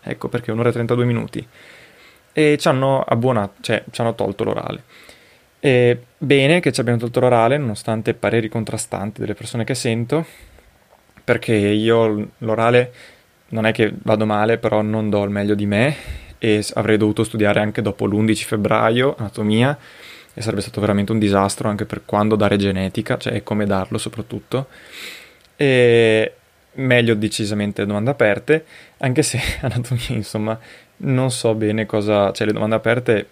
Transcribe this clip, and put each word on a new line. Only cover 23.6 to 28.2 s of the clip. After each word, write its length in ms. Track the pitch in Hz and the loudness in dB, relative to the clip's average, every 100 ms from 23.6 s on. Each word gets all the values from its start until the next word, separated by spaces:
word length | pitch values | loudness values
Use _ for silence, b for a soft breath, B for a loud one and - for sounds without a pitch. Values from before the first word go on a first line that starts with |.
| 104 | 0
darlo 320 | 95 95 110 | -2 -2 -6
soprattutto. 680 | 113 110 101 107 - 123 139 B B B B B B B _ | -6 -10 -10 -12 -6 -6 -6 B B B B B B B _
E 800 | _ 143 127 120 117 113 110 110 - _ _ _ | _ 2 6 6 6 6 4 2 -6 _ _ _
meglio 420 | - 131 123 117 | -6 2 4 4
decisamente 720 | 110 107 - 107 104 101 101 101 | 2 0 -2 -4 -2 -2 -2 -2
domande 240 | 104 113 | 0 -2
aperte, 540 | 143 | 2